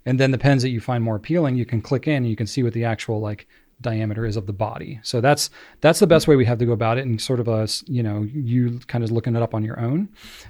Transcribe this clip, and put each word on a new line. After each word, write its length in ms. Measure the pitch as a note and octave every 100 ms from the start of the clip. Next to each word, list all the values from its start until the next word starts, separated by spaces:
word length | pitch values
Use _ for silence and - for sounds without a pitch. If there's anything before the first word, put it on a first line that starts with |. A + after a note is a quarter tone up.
| B2+
and 140 | B2+
then 100 | C3+
the 80 | B2+
pens 240 | C#3+ C3+
that 60 | C3
you 120 | A#2
find 220 | A#2 B2
more 140 | A2+ G#2+
appealing, 400 | - E3+ D3 B2+
you 100 | A#2+
can 140 | A2
click 260 | - C3+ D#3
in 100 | C#3+
and 120 | A#2+
you 80 | A2
can 100 | G#2+
see 160 | -
what 120 | B2
the 100 | A2+
actual, 360 | A#2 A2 - G#2+
like, 280 | G#2 G#2+ - _ _ -
diameter 440 | A#2+ A2 A2 G#2+
is 120 | A2+ G#2+
of 100 | G2+
the 60 |
body. 480 | G2 G#2+ - - B2
So 180 | - B2
that's, 300 | B2+ C#3+ - - - -
that's 200 | D3+ D#3+
the 60 | F#3
best 220 | D#3+ D#3+
way 80 | C#3
we 80 |
have 140 | A#2 A#2
to 80 | A#2+
go 60 |
about 260 | A2+ A2+ A#2+
it, 80 | C3+
and 140 | A2
sort 200 | - B2
of 80 | A#2+
a 140 | A2
s-, 220 | A2 - -
you 160 | B2
know, 200 | A2 G#2
you 560 | G#2+ D3 A#2+ B2 A#2+ A#2+ -
kind 140 | A#2+
of 80 | A2+
looking 260 | A#2 A#2+ A#2
it 60 |
up 120 | A#2
on 100 | A2
your 160 | A2 A#2
own. 280 | A#2 D3+ G3+ - - -